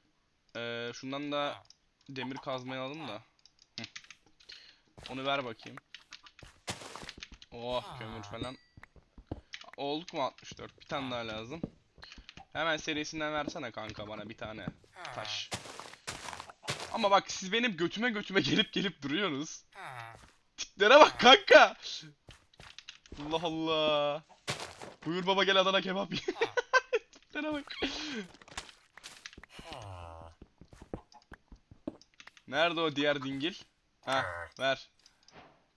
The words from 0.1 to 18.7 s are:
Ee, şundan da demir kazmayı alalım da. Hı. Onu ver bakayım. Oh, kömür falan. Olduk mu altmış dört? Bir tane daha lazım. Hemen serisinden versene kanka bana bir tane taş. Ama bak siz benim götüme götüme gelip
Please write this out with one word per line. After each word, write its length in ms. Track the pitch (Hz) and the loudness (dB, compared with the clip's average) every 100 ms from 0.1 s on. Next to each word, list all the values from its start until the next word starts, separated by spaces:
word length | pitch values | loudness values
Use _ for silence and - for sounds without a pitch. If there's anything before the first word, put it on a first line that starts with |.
| _ _ _ _ 117 | _ _ _ _ -10
Ee, 340 | 117 117 120 | -8 -6 -8
şundan 380 | 117 131 139 147 | -8 -8 -8 -4
da 300 | 143 143 101 98 _ _ _ - | -2 -4 -6 -16 _ _ _ -14
demir 280 | 135 127 139 | -10 -8 -8
kazmayı 440 | 143 131 127 131 | -6 -8 -6 -8
alalım 280 | 131 156 139 | -8 -8 -10
da. 140 | 104 - _ - _ - - | -12 -16 _ -20 _ -18 -14
Hı. 40 | 110 - - - _ - - - - - _ - - | -12 -14 -18 -20 _ -20 -20 -20 -20 -20 _ -18 -12
Onu 160 | 131 135 | -6 -2
ver 180 | 139 | -2
bakayım. 340 | 123 113 - 131 - - - - - - - - - - - - - - - - - | -2 -10 -14 -18 -18 -20 -20 -20 -20 -20 -20 -16 -12 -12 -12 -14 -14 -16 -18 -18 -18
Oh, 460 | 120 120 123 113 127 | -10 -4 -4 -4 -10
kömür 240 | 110 113 | -12 -12
falan. 340 | 101 113 120 - _ - - - - - - - - - - - | -10 -10 -10 -12 _ -20 -20 -20 -20 -18 -14 -14 -14 -16 -14 -8
Olduk 360 | 139 151 175 | -6 -6 -6
mu 100 | 160 | -4
altmış 360 | 123 - - - | -4 -6 -16 -16
dört? 220 | 110 - | -16 -16
Bir 60 | - | -8
tane 240 | 151 131 | -6 -6
daha 160 | 120 113 | -6 -6
lazım. 340 | 107 117 165 - - _ - - - - - - | -8 -10 -10 -10 -12 _ -20 -20 -20 -20 -20 -12
Hemen 240 | 143 165 156 | -4 -2 -2
serisinden 560 | 160 151 151 156 151 | -2 -4 -4 -4 -4
versene 380 | 151 147 170 123 | -4 -4 -6 -8
kanka 380 | 110 110 107 104 | -8 -10 -10 -10
bana 200 | 107 107 | -10 -12
bir 80 | 113 | -12
tane 300 | 107 110 90 - - - 160 | -12 -10 -10 -12 -14 -16 -12
taş. 360 | 120 107 - - - - - - - - - - - - - - - - | -8 -6 -6 -6 -10 -10 -14 -16 -14 -12 -12 -10 -12 -14 -12 -8 -6 -4
Ama 180 | 220 202 | 2 6
bak 200 | 196 - | 6 4
siz 220 | - 185 | -6 -2
benim 240 | 226 247 165 | 0 0 0
götüme 340 | 170 202 247 | -2 0 -2
götüme 300 | 208 196 190 | -2 0 2
gelip 320 | 139 165 - | 4 2 2